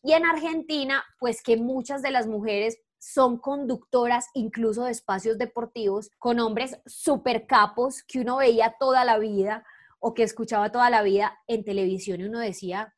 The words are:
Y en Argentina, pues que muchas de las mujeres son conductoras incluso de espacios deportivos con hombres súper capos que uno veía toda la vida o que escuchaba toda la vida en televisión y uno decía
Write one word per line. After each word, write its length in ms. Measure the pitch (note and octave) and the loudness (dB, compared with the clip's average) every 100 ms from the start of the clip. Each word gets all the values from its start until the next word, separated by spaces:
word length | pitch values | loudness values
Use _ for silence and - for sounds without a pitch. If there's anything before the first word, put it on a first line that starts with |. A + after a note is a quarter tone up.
Y 120 | C4 | 4
en 120 | D#4+ E4 | 4 4
Argentina, 760 | D#4+ E4 D#4+ D#4 D4+ C4+ C#4 - _ | 0 -2 -6 -4 -4 -2 -2 -4 _
pues 240 | B3 A#3 | -6 -4
que 120 | - A3+ | 0 0
muchas 460 | A#3 C4 B3 C#4 | 2 -4 -4 -4
de 80 | C4+ | 0
las 160 | C4 A3 | 0 -2
mujeres 540 | G#3+ A3 G3+ A3 A3+ _ _ | -4 -2 -2 -2 -4 _ _
son 360 | - - B3+ A#3+ | -6 2 2 2
conductoras 880 | C4+ C#4+ C4+ A#3+ _ B3+ A#3+ A#3+ B3 | -4 -6 -4 -6 _ 0 2 0 -2
incluso 500 | C4+ A3 A3 A3+ G#3+ | -6 -6 -2 -2 -2
de 60 | B3 | -4
espacios 480 | A#3 - F#3+ G#3+ A3 | -6 -4 -4 -2 -2
deportivos 720 | A#3+ - A#3 - G#3 G3 G#3+ _ | -4 -6 -10 -4 -2 -2 -6 _
con 200 | A#3+ A#3 | -2 0
hombres 400 | A3+ A3 C4 - | 0 -2 -6 -8
súper 640 | - - - C#4 C4 A#3+ - | -18 -6 0 0 0 -2 2
capos 560 | B3 G#3 G#3 B3+ C4 | 4 4 2 -4 -4
que 180 | _ C4 | _ -6
uno 160 | A#3 C4 | -2 2
veía 400 | C4+ A3+ A3+ A3 | 4 6 2 2
toda 280 | C4+ C4 B3 | 2 4 4
la 100 | A3 | 2
vida 480 | G#3+ G3+ G3 G#3+ - - _ _ | 2 0 -2 -2 -10 -20 _ _
o 120 | A#3 | -6
que 100 | A#3 | 0
escuchaba 480 | A3 A3 A3+ A3 G#3 | 0 0 -2 0 0
toda 200 | A#3+ B3 | 2 4
la 120 | A#3 | 4
vida 360 | G3+ G3 G#3 - - | 4 2 2 -4 -6
en 180 | A3+ | -6
televisión 560 | G#3 G3 F#3+ F#3+ G3 F3+ | -2 -2 -2 -2 -6 -6
y 40 | |
uno 140 | G3 A#3 | -6 -6
decía 540 | A3+ F3+ F#3 F#3 G#3+ | -6 -6 -8 -8 -8